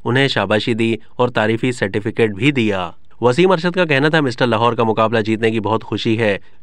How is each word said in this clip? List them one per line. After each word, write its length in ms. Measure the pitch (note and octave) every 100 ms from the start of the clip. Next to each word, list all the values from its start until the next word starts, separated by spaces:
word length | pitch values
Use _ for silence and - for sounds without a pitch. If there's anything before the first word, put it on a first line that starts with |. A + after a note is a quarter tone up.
| A#2
उन्हें 220 | B2 C#3
शाबाशी 440 | A#2 G2 G#2+ B2
दी 240 | A2+ A2+ A2 - -
और 100 | B2
तारीफी 420 | A#2 G#2+ A2+ B2+
सर्टिफिकेट 600 | A#2+ G2+ G#2+ G#2+ G2 A2+
भी 180 | F#2+ C#3
दिया। 420 | C3+ A2 F#2+ E2+ - - -
वसीम 300 | A#2+ B2+ F#3
अरशद 240 | F3 F3 F#3
का 80 | E3+
कहना 240 | C3+ D3+
था, 100 | D#3+
मिस्टर 260 | C3+ A2 B2
लाहौर 280 | A2 A#2 A#2+
का 80 |
मुकाबला 360 | A2+ A2 A2 A2+
जीतने 300 | G#2+ A2 A2+
की 80 | A2+
बहुत 240 | G2+ A2
खुशी 320 | - G#2+ A#2+ A2
है 240 | G#2+ F#2+ - -